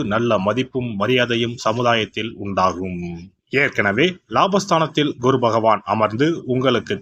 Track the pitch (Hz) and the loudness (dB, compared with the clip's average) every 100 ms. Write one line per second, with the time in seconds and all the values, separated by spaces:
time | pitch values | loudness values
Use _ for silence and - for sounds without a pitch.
0 | 117 107 117 104 98 107 127 131 123 104 | -2 -2 2 0 0 -2 -2 -4 -6 -4
1 | 107 127 120 117 117 117 - 113 120 117 | 0 2 2 0 -2 -2 -2 0 2 2
2 | 107 - 107 - 101 95 92 82 92 87 | 0 -4 -8 -8 -6 0 0 0 -6 -6
3 | 87 85 90 _ - 135 139 - 101 104 | -8 -10 -14 _ -4 0 0 2 0 2
4 | 175 180 _ 117 190 190 - 165 156 156 | 0 0 _ 0 2 2 2 0 0 0
5 | 147 107 120 131 117 113 110 101 - 110 | -2 0 0 2 2 2 4 2 2 0
6 | 107 110 151 165 - 127 131 117 - 101 | 0 2 0 -2 -4 0 2 0 0 -4